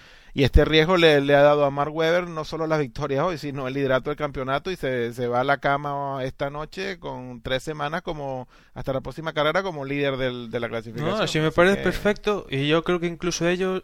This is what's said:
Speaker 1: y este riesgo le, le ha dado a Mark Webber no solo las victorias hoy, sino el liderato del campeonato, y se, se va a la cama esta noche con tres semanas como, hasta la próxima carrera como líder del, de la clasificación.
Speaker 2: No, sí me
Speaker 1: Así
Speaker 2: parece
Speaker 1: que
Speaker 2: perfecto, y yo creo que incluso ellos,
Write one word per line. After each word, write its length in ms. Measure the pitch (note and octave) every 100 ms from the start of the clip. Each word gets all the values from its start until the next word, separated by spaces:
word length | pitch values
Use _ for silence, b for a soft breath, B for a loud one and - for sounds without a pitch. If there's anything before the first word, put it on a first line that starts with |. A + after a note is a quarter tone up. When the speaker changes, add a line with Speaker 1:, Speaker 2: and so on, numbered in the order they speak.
| B B B
Speaker 1:
y 100 | -
este 200 | B2+ -
riesgo 320 | D3 D#3 D#3+ F#3
le, 240 | E3 D3
le 140 | C#3
ha 80 | C#3+
dado 220 | D3 D3
a 60 | C#3
Mark 220 | C#3 D3
Webber 360 | D3+ D#3+ F3 F3
no 160 | D#3+
solo 220 | D#3 D#3+ D#3+
las 100 | D#3
victorias 460 | C#3 A2+ C#3+ C3+
hoy, 140 | E3+ D#3+
sino 280 | D3 C3+ B2+
el 80 |
liderato 360 | C3+ C#3 C3 C3+
del 60 | D3
campeonato, 540 | D3+ C#3 C3 C#3 F#3+
y 60 | F3+
se, 360 | C#3 B2+ A#2
se 120 | A#2+ B2
va 140 | A#2+
a 40 |
la 140 | C3+ C#3
cama 600 | D3 C#3+ D3 C#3+ C#3 C3+
esta 260 | C3 - C#3+
noche 520 | D3 D3+ - F#3+ F3+
con 400 | D3 C3 B2+ B2
tres 220 | A#2 C3
semanas 380 | - D3+ D3 E3
como, 440 | F3+ D#3 C#3 C3 B2 b b
hasta 180 | - B2+
la 80 | C3
próxima 320 | - C3+ D#3+
carrera 300 | D#3 D3 E3
como 200 | F#3+ D3+
líder 320 | C3+ C#3+ C#3 C3
del, 320 | C3 B2 A#2
de 100 | A#2+
la 80 | A#2
clasificación. 500 | A2+ A2 A2+ D3+ G#3
Speaker 2:
No, 80 | F3
sí 140 | D#3+
me 60 | D#3
Speaker 1:
Así 100 | D3+
Speaker 2:
parece 220 | F3+ G3
Speaker 1:
que 40 |
Speaker 2:
perfecto, 640 | F#3 E3 G3+ G#3 - G3+ -
y 200 | C3+ C#3+
yo 160 | D#3+
creo 160 | E3 F3+
que 80 | E3+
incluso 400 | E3 F3 - E3+
ellos, 340 | F3+ F#3+ F#3